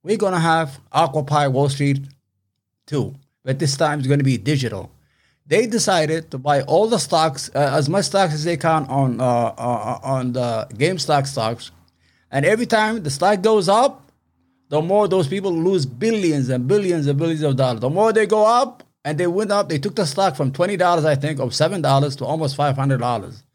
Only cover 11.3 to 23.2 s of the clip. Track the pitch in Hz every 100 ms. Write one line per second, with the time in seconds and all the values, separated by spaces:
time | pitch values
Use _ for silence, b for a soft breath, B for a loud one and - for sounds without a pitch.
11.3 | - 110 117 - _ _ _ _ _ _
12.3 | 135 156 220 240 220 214 226 151 135 180
13.3 | 208 214 214 180 214 269 - _ _ _
14.3 | _ _ _ _ 147 165 202 202 185 139
15.3 | 190 190 165 175 185 139 117 220 220 175
16.3 | 147 127 127 127 208 190 170 143 143 165
17.3 | 156 151 131 131 117 123 170 220 220 214
18.3 | 214 214 240 254 - - _ - 156 175
19.3 | 180 208 202 139 151 139 - 165 - 190
20.3 | 139 135 135 180 196 175 170 151 139 147
21.3 | 143 127 - 160 196 143 135 143 135 120
22.3 | 160 151 139 147 135 135 131 120 117